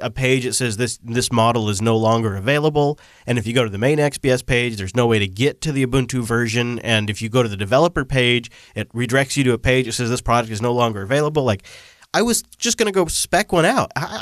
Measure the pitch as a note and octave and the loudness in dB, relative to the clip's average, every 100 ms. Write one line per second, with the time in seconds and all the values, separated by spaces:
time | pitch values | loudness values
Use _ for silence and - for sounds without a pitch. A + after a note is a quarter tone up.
0 | A#2 B2 B2+ C3 A#2+ - A#2+ G#2 A#2+ - | -8 -2 0 0 0 -2 -2 -2 -4 -4
1 | A#2 A#2+ - A#2 A2+ A#2 G#2+ G2 A2+ A2+ | -4 -4 0 2 2 2 -2 0 2 2
2 | A2 A2+ A2 G2 G#2+ D3 D#3 D3 C#3+ D3+ | 2 2 0 -2 0 0 2 2 0 -2
3 | - - - A#2+ A2 B2+ A2 G2 C3 D3+ | -12 -12 -4 -2 0 0 -2 0 0 2
4 | D3 - C3+ B2+ - A#2+ B2 G#2 F#2+ B2 | 0 0 0 0 0 -2 -2 -4 -4 0
5 | A#2+ A2 G2+ F#2+ C3+ - D#3 C3+ C3 C3+ | 2 2 0 0 -2 0 -4 -2 0 0
6 | A#2+ B2+ A2+ A#2 A#2 A#2 A#2+ A#2+ A#2 A2 | -2 -4 -2 -2 0 0 -2 -4 -2 0
7 | G#2 G#2+ A2+ B2 A#2 G2 G2 C3 E3+ E3 | 0 -4 0 0 0 -2 0 2 2 0
8 | B2+ C3+ B2 B2 A#2 - - G#2 G#2 A2+ | -2 2 2 0 -4 -16 -12 -10 -8 -6
9 | B2 C3+ C3+ C#3+ B2+ A#2 C3 C3 A2+ A2+ | 0 0 0 0 2 2 2 2 0 -2
10 | A#2 B2 - A#2+ A2 G#2 A#2+ A#2+ A#2 G#2 | -2 -2 0 0 0 -2 0 2 0 -2
11 | G2 C#3+ D3+ D#3 B2+ - - - - _ | -2 0 0 0 0 -2 -6 -20 -20 _
12 | - E3+ A#3 A3 - - A#3 A3 A3 G3 | -4 0 0 0 -4 -6 -4 0 0 2
13 | - - - F3 G#3+ F3 F3 B3+ - - | 0 -2 0 -2 2 2 2 2 -2 -4
14 | F3 - | -6 -4